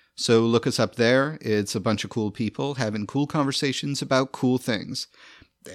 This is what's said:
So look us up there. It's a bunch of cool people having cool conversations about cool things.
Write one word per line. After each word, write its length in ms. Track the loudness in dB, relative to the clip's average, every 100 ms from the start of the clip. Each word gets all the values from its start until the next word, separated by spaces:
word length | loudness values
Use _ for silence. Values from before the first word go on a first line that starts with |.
| _
So 260 | -6 4 4
look 240 | 6 2 2
us 120 | 0
up 180 | 0 2
there. 420 | 4 4 2 -4
It's 340 | -2 -2 0
a 60 | -2
bunch 240 | 0 -2
of 60 | -2
cool 200 | -2 -2
people 440 | -2 -4 -2 -4
having 320 | -2 -2 -2 -4
cool 200 | -2 0
conversations 760 | 0 -2 0 -2 -2 -4 -4
about 300 | 0 0 0
cool 260 | 0 2 2
things. 480 | 0 -4 -4 -10 -10 _ -20 -20 -20 _ -18